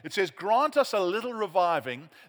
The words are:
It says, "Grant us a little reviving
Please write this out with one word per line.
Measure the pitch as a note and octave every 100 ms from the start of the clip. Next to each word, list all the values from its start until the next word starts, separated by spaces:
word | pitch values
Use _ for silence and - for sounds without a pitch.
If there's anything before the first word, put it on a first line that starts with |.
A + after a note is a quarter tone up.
It | D#3
says, | G3+ F3
"Grant | - F#3+ A#3 D4+ D4
us | C4+
a | G#3+
little | F3+ G#3+ B3
reviving | A3 G3+ F#3 F3 D#3 B2 B2 D#3+ -